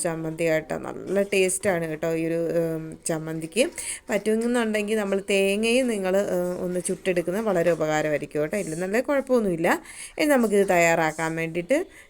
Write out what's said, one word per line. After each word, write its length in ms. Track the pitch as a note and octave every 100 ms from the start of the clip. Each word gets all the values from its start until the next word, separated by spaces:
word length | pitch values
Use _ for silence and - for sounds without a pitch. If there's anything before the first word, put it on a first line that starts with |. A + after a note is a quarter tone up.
| F3
ചമ്മന്തി 400 | D#3+ D#3+ D#3+ E3
കേട്ടോ. 280 | D#3 D#3 D#3+ B2+
നല്ല 360 | - A2+ G3 G3
ടേസ്റ്റാണ് 520 | F#3+ F#3 F#3 G#3 E3+ E3
കേട്ടോ 180 | D#3 E3 E3
ഈ 20 | E3
ഒരു, 100 | E3 E3 E3+
ഏം, 200 | E3 D#3+ D#3+ D#3+ -
ചമ്മന്തിക്ക്. 540 | D#3+ D#3+ D#3+ D#3+ G#3+ E4+ - - - -
പറ്റുമെന്നുണ്ടെങ്കിൽ 880 | G#3 G#3+ A3 A#3 A#3+ A3 G#3+ G#3 A3
നമ്മൾ 180 | G3 G3 G3
തേങ്ങയും 560 | G3 G3 G3+ A3+ B3 B3
നിങ്ങൾ, 220 | G#3 F#3 F#3+ G3+
ഏ, 60 | F3+ F3+ F3+ F3+
ഒന്ന് 140 | F3+ F3+
ചുട്ടെടുക്കുന്നത് 580 | F3 F#3+ F3 E3+ G3 A3
വളരെ 220 | E3+ E3+ D#3+
ഉപകാരമായിരിക്കും 640 | D#3 D3+ D3+ C#3+ C#3+ D3+
കേട്ടോ. 140 | D#3 G#3
ഇല്ലെന്നുണ്ടെങ്കിൽ 440 | E3+ D#3+ F#3 A3+ C4
കുഴപ്പമൊന്നുമില്ല. 600 | C#4 C4 B3 G3+ E3 F3+ E4 - - - -
ഇനി 100 | D4+
നമുക്കിത് 320 | C4 A3 G3+ F#3+
തയ്യാറാക്കാൻ 580 | F3+ E3+ E3 D#3 D#3 D#3+ E3
വേണ്ടിയിട്ട് 360 | E3 F3 E3+ D4 - -